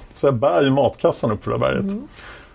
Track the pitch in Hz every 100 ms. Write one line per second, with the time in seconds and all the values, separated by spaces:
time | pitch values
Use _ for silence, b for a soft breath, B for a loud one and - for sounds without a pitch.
0 | - - 143 120 139 175 135 135 117 -
1 | 170 - 127 104 - 117 131 - 196 208
2 | 294 B B B B